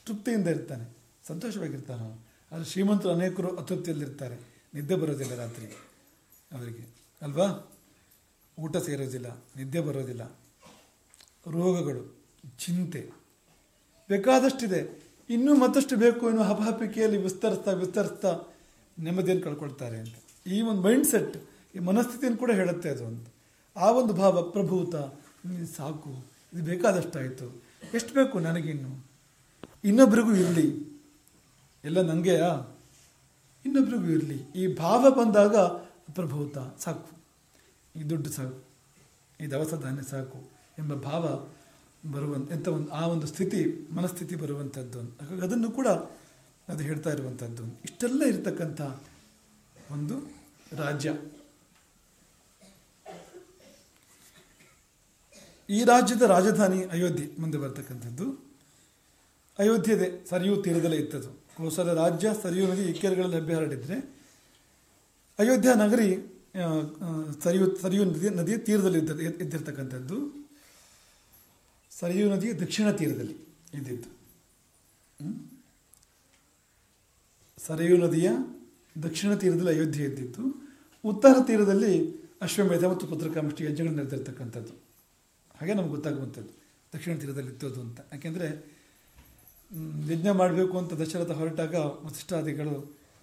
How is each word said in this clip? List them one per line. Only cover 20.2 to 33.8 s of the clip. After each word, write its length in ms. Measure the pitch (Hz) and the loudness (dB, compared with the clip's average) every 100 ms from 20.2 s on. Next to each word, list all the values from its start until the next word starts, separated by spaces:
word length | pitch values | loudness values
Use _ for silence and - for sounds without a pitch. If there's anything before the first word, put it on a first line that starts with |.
| - - 180 | -20 -16 -4
ಈ 140 | 202 | -2
ಒಂದು 200 | 226 202 | 0 2
mindset, 680 | 185 262 - 214 160 - - - _ 185 | 4 6 4 2 0 -6 -16 -20 _ -6
ಈ 40 | |
ಮನಸ್ಥಿತಿಯನ್ನು 580 | 175 214 240 - 262 220 | 0 2 2 -2 -2 0
ಕೂಡ 140 | 247 | 2
ಹೇಳುತ್ತೆ 380 | 202 175 165 156 | 2 2 -2 -4
ಅದು 160 | 127 113 | -6 -8
ಅಂತ. 220 | 117 - - _ _ _ - | -10 -14 -20 _ _ _ 2
ಆ 160 | 190 | 4
ಒಂದು 220 | 247 233 | 6 4
ಭಾವ, 380 | 180 196 175 170 | 4 4 4 0
ಪ್ರಭೂತ, 440 | 202 170 180 175 160 | 0 0 0 0 -4
"ಹ್ಮ್, 720 | 139 - - - 180 175 165 | -6 -12 -20 -16 -10 -8 -8
ಸಾಕು, 640 | - 143 156 151 127 120 _ _ | -8 -8 -10 -12 -14 -16 _ _
ಇದು 100 | 170 | -6
ಬೇಕಾದಷ್ಟಾಯ್ತು, 1000 | 160 180 214 180 160 143 131 131 123 - - _ - | -4 2 2 2 0 -6 -8 -8 -12 -16 -20 _ -6
ಎಷ್ಟು 200 | 233 226 | -6 0
ಬೇಕು 260 | 277 269 190 | 2 4 2
ನನಗಿನ್ನು, 720 | 160 170 160 147 131 131 - _ _ _ _ _ - - | -2 -2 -2 -6 -8 -12 -16 _ _ _ _ _ -20 -2
ಇನ್ನೊಬ್ರಿಗೂ 520 | 196 220 254 233 226 196 | 4 8 10 8 6 4
ಇರ್ಲಿ, 640 | 175 165 147 - - - _ _ _ _ _ _ _ _ | 4 4 2 0 -8 -16 _ _ _ _ _ _ _ _
ಎಲ್ಲ 180 | 147 175 | -2 2
ನಂಗೆಯಾ, 800 | 165 160 175 165 175 147 123 - - - _ _ _ _ _ _ 269 | 2 2 4 4 4 0 -6 -16 -20 -20 _ _ _ _ _ _ 0
ಇನ್ನೊಬ್ರಿಗೂ 380 | 269 | 4